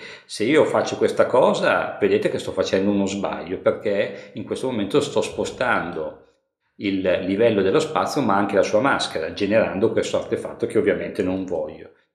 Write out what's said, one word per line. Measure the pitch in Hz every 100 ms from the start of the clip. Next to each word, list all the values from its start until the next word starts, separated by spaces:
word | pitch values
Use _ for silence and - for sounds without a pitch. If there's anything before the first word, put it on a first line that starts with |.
| - - -
se | -
io | 107 151
faccio | 110 110 92 104
questa | 107 - 101
cosa, | 123 180 202 147 92 82 -
vedete | 98 104 -
che | 120
sto | -
facendo | 92 90 95 98
uno | 101 95
sbaglio, | 101 87 82 82 92
perché | 113 - 110 98 117 - -
in | 113
questo | 101 107 131
momento | 120 101 147
sto | 143 110
spostando | - - - - 127 104 87 82 76 - - _ _ _ _ _
il | 101 98
livello | 92 87 90 98 117 101
dello | 95 151
spazio | - 90 98 151
ma | 117 98
anche | 101
la | 98
sua | 90 107
maschera, | 135 107 - 82 80
generando | 90 98 110 87 87 110
questo | 101 - 95
artefatto | - - - - 117
che | 113
ovviamente | 98 90 - -
non | 92 92
voglio. | 90 85 76 80 - - _